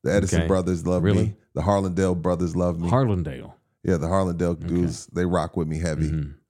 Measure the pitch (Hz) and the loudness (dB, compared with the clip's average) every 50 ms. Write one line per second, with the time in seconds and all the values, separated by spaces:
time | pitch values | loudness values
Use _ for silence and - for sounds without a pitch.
0 | - 65 90 101 95 92 - 85 82 82 95 92 90 90 92 82 78 87 90 90 | 0 2 2 2 2 2 2 2 2 2 2 2 2 0 -2 -2 0 0 0 2
1 | 85 98 104 104 110 107 104 _ _ _ _ - 78 92 101 98 98 95 87 90 | 2 4 4 4 2 0 -4 _ _ _ _ -2 0 2 2 2 2 0 0 0
2 | 95 92 90 87 80 92 90 82 92 85 80 90 90 87 85 82 85 87 104 127 | 2 2 0 0 0 -2 0 0 -2 -2 0 0 0 0 0 -2 0 0 2 2
3 | 139 117 101 90 80 73 67 62 - - - _ _ _ _ _ - - 92 80 | 2 2 0 0 -2 -6 -8 -10 -14 -16 -18 _ _ _ _ _ -2 0 0 0
4 | 73 80 90 98 95 92 85 85 90 85 87 78 80 85 85 87 87 82 80 - | 2 0 2 2 2 0 0 0 0 -2 -2 -2 -4 -2 0 0 0 0 -2 -6
5 | - - - 87 90 90 90 87 85 82 - 90 82 78 78 78 82 82 78 69 | -12 -8 -4 -2 0 0 0 0 -2 -2 -4 -4 -2 -2 -4 -2 -2 -2 -2 0
6 | 80 76 78 78 73 71 73 - _ | -2 -2 -2 -4 -4 -6 -10 -16 _